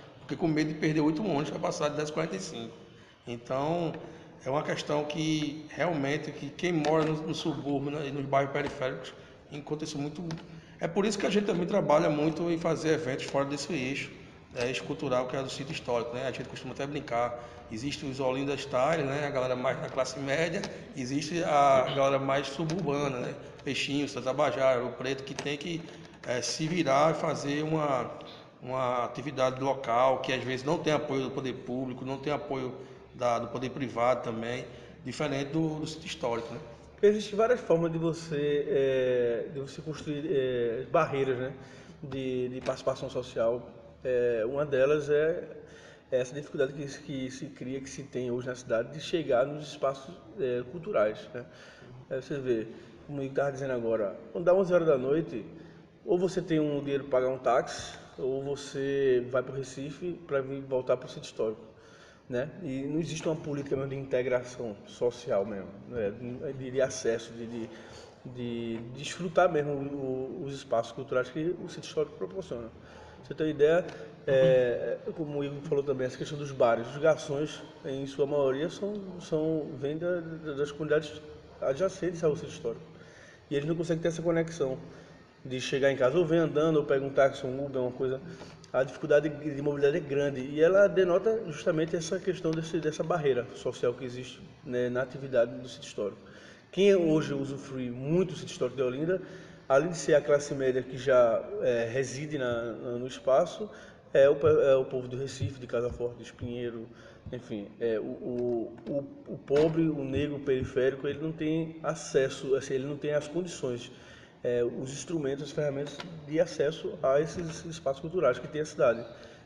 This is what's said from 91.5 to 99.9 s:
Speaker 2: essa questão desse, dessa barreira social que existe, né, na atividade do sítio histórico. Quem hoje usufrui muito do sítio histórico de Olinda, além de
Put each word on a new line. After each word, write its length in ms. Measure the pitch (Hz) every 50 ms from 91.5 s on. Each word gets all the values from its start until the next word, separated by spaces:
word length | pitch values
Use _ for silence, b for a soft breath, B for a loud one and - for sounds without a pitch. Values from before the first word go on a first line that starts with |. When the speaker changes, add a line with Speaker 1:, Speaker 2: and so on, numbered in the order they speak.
| 147 - - 190 160 156 165 165 185
Speaker 2:
essa 240 | 175 160 - 196 185
questão 320 | - 190 170 165 - 160
desse, 280 | 160 160 160 - - 165
dessa 240 | 151 151 151 - 170
barreira 440 | 160 180 170 147 139 127 120 117 - -
social 380 | - - 131 120 - - 123 120
que 120 | - 139
existe, 360 | 123 120 127 127 123 - - - - - - -
né, 260 | 123 123 123 123 123
na 120 | 123 123
atividade 500 | 135 131 - 139 139 135 127 117 117 123 131
do 120 | 127 127
sítio 200 | 127 - - -
histórico. 340 | - - - 104 - - - B B B B B B B B B -
Quem 240 | - 175 196 202 196
hoje 380 | 185 170 160 156 156 143 139 143
usufrui 560 | 139 135 135 139 135 - - 131 131 127 123
muito 440 | 120 123 131 143 160 180 190 180 151
do 60 | -
sítio 140 | 127 - -
histórico 240 | - 131 123 123
de 60 | 131 131
Olinda, 380 | 127 127 135 156 170 190 180 B B B B B B B B B
além 220 | - 135 139 156
de 80 | 180